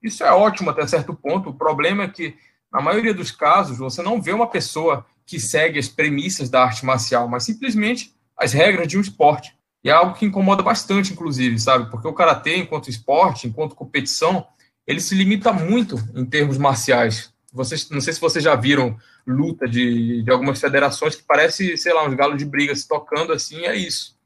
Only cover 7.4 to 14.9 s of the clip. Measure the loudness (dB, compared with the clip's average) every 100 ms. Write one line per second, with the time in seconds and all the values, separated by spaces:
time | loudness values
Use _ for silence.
7.4 | -4 -6 -2 0 0 -2 -8 _ _ -4
8.4 | 0 4 4 4 0 0 -2 4 4 4
9.4 | -4 _ _ _ 4 4 4 2 -2 2
10.4 | 2 4 2 0 0 0 0 -4 -6 -2
11.4 | 0 0 2 2 2 -8 -8 2 2 4
12.4 | 0 -4 -4 -8 -8 -12 0 2 4 2
13.4 | -8 -6 -8 -8 -6 -6 -4 -2 0 0
14.4 | -4 _ _ _ -6